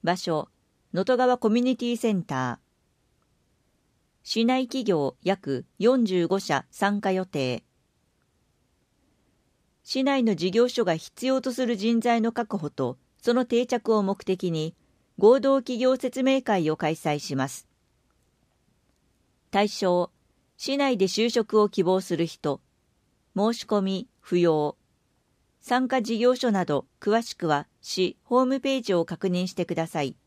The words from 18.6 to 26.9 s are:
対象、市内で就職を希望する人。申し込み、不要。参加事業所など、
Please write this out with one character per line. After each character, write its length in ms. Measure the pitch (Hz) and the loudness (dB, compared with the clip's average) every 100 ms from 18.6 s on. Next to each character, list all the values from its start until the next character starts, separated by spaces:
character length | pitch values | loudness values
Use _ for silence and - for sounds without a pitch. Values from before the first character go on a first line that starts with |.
| _ _ _ _ _ _ _ _ _ | _ _ _ _ _ _ _ _ _
対 160 | 196 208 | 0 0
象、 420 | - 190 180 175 _ _ _ _ _ | 0 0 2 0 _ _ _ _ _
市 200 | - 277 | -6 -2
内 220 | 277 240 | 0 2
で 60 | |
就 260 | 190 208 233 | 0 2 0
職 300 | 240 214 214 | 0 2 2
を 80 | 208 | 2
希 160 | - | 2
望 160 | 170 185 | 2 0
す 160 | 185 165 | 0 -4
る 100 | 165 | -4
人。 340 | - 151 139 _ _ _ _ _ _ _ - | -4 -6 -6 _ _ _ _ _ _ _ -2
申 180 | 214 | -2
し 100 | 233 | -2
込 160 | - 208 | -2 -2
み、 280 | 190 190 - _ | 0 -4 -8 _
不 220 | - 180 | -2 2
要。 360 | 170 156 147 - _ _ _ _ _ _ _ _ | 2 2 -2 -6 _ _ _ _ _ _ _ _
参 280 | - 247 262 | -4 -2 0
加 120 | 262 | -2
事 180 | 220 226 | -2 2
業 180 | 240 254 | 2 2
所 160 | 247 | 0
な 120 | 202 | 0
ど、 220 | 175 143 - | 0 -2 -2